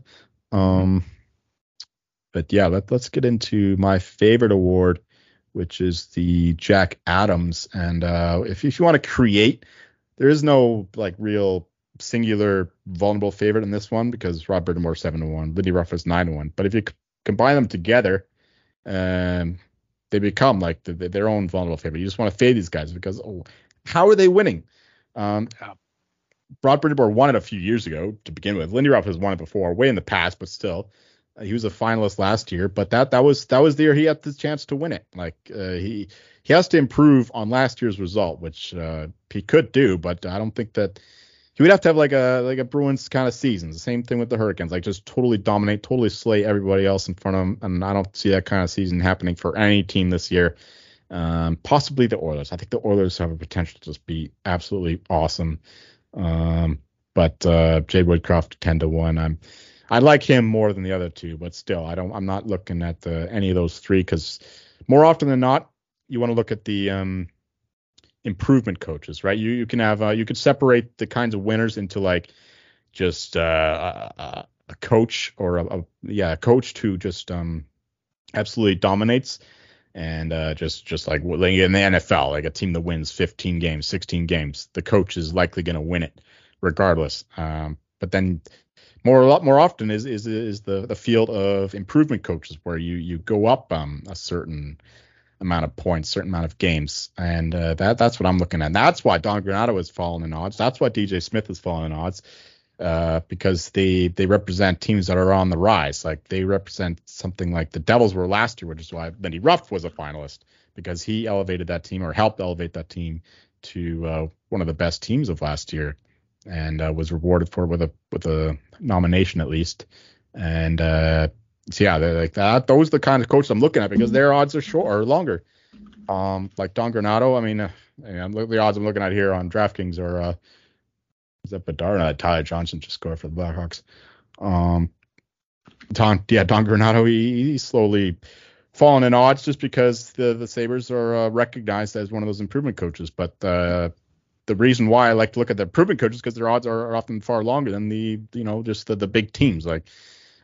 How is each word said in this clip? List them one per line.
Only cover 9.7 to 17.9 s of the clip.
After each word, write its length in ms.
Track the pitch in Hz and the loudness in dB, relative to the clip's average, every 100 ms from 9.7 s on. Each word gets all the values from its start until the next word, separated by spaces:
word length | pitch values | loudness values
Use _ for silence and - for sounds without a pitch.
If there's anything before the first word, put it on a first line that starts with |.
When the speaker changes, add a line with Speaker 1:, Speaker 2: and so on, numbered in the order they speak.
| _ - _ _ - | _ -20 _ _ 0
Speaker 1:
there 100 | 135 | 4
is 160 | 151 | 4
no, 420 | 147 139 120 113 92 | 6 6 6 2 -6
like, 200 | - 101 95 | -6 -6 -6
real 480 | 107 104 98 92 - _ _ - | -4 0 0 -2 -6 _ _ -18
singular 720 | - 120 113 104 104 98 90 _ - | -6 -2 0 2 2 2 -2 _ -12
vulnerable 440 | 90 101 104 101 | -2 0 0 -2
favorite 340 | 98 104 110 | -2 0 0
in 60 | 101 | -2
this 200 | 104 107 | -6 -4
one 200 | 113 120 | -4 -4
because 380 | 120 90 85 - | -4 -6 -6 -2
Rod 180 | 92 85 | -2 -2
Brind'Amour 320 | 87 85 78 | -2 -2 -4
seven 220 | 85 80 | -6 -6
to 60 | 78 | -6
one, 280 | 78 78 | -6 -6
Lindy 160 | 82 92 | -2 0
Ruff 220 | 90 85 | 0 0
is 120 | 87 85 | -4 0
nine 200 | 85 87 | 0 0
to 60 | |
one. 200 | 76 76 | -4 -8
But 120 | - 98 | -4 -2
if 80 | |
you 80 | 110 101 | -2 -4
c-, 80 | - _ _ | -10 _ _
combine 300 | - 101 127 | -4 0 2
them 140 | 143 117 | 2 0
together, 580 | 95 85 | -2 2